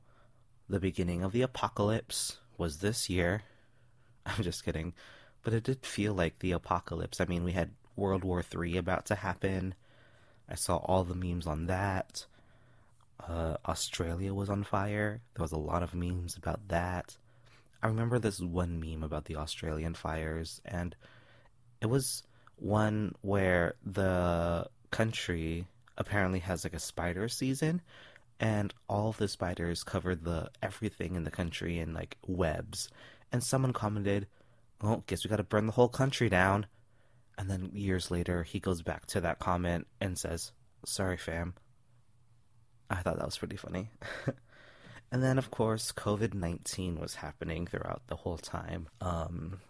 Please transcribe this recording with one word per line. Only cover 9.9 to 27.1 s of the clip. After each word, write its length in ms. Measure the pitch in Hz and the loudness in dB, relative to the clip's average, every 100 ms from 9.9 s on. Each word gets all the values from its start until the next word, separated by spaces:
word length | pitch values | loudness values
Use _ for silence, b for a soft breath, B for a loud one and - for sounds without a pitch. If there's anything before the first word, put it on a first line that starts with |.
| b b b b b b | b b b b b b
I 60 | |
saw 220 | 90 - 87 | -4 0 0
all 280 | - 92 | 4 4
the 120 | 87 90 | 4 0
memes 300 | 90 87 82 | -2 -2 -2
on 200 | 78 85 | -2 0
that. 580 | 92 98 95 - - - b b b b b b b b - - | 0 2 0 -4 -8 -14 b b b b b b b b -16 -6
Uh, 280 | 85 82 80 - | -2 -2 -2 -2
Australia 640 | 80 - - 82 85 95 | -2 -2 -2 -2 0 -2
was 160 | 98 98 | -2 0
on 160 | 101 | -2
fire. 560 | 101 101 101 104 104 110 - | 0 0 2 0 0 -2 -8
There 80 | - | -4
was 100 | 82 | -2
a 60 | 80 | -2
lot 240 | 76 85 | 0 0
of 120 | 87 | 0
memes 440 | 90 87 90 87 - | -2 -2 -2 -4 -6
about 300 | 85 82 - | -4 -4 0
that. 500 | 85 87 90 - - b b b b b b | 0 0 -2 -6 -12 b b b b b b
I 60 | 113 | 0
remember 300 | 110 117 123 | 2 2 2
this 220 | 107 98 | 2 0
one 400 | 90 85 87 85 | -2 0 0 0
meme 220 | 80 78 | -4 -4
about 240 | 78 78 - | -4 -4 -4
the 100 | 78 | -4
Australian 560 | 76 - 82 78 82 | -4 -4 -4 -2 -2
fires, 720 | 82 78 80 78 80 82 - | -4 -4 -2 -2 -4 -6 -10
and 320 | - 87 87 - B B B B B - - - | -6 -4 -4 -6 B B B B B -20 -20 -4
it 40 | 110 | 2
was 360 | 135 131 - - b b - | 2 2 -4 -8 b b -8
one 580 | 95 104 107 107 107 - | 2 4 4 2 0 -4
where 540 | 98 101 95 90 85 - | 0 4 6 6 4 0
the 840 | - 98 95 90 87 85 85 85 - - - | -4 2 4 4 4 4 2 2 -2 -8 -6
country 760 | - 113 - - 85 80 85 92 - - - | 0 0 0 -2 -2 -2 -2 -6 -12 -12 -6
apparently 400 | - 104 92 92 | 0 2 4 2
has, 260 | 90 87 | 0 -2
like, 100 | 87 | -4
a 40 | 85 | -6
spider 500 | - - 87 | -6 -2 -2